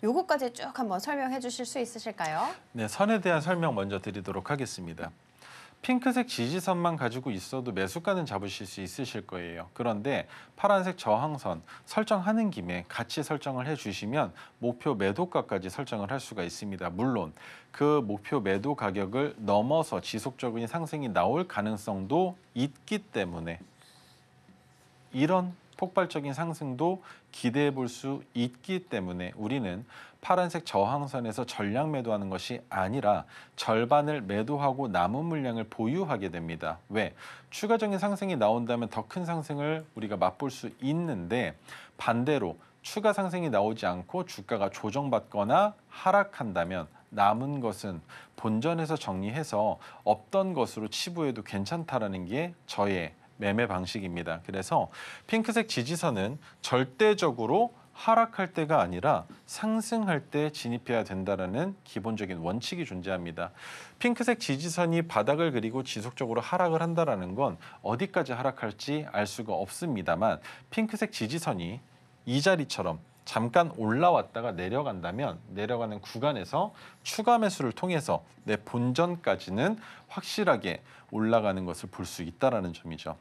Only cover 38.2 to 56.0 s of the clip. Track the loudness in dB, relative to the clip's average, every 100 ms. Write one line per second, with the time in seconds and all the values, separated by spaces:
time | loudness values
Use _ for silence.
38.2 | 0 4 4 4 2 0 0 -4 -4 -6
39.2 | -2 -2 -2 -2 0 -2 -4 -8 -4 2
40.2 | 2 2 -4 -4 -10 -4 0 0 0 -2
41.2 | 0 0 0 -4 -16 -18 -18 _ 0 2
42.2 | 4 2 2 -4 -14 _ -8 0 2 2
43.2 | 0 0 0 2 2 2 -2 -2 -4 -6
44.2 | -6 -8 -4 0 0 0 -4 -2 2 0
45.2 | 0 -2 4 6 4 0 _ -2 4 6
46.2 | 4 -2 -4 0 0 -2 -6 -12 _ 4
47.2 | 6 6 0 -2 -2 -2 -6 -8 -10 -18
48.2 | -18 -6 0 2 2 0 0 -2 -2 -2
49.2 | -2 -4 -2 0 0 0 -8 -8 0 0
50.2 | 2 0 0 2 0 -2 -6 -4 -6 -2
51.2 | -2 -2 -4 -4 -2 -4 -2 -2 -2 -4
52.2 | -4 -2 -4 -8 -10 0 2 2 -2 -8
53.2 | -20 -4 0 2 2 0 -2 -4 -4 -4
54.2 | -4 -6 -6 -6 0 0 0 -6 -14 -14
55.2 | -2 0 2 0 0 -2 -2 0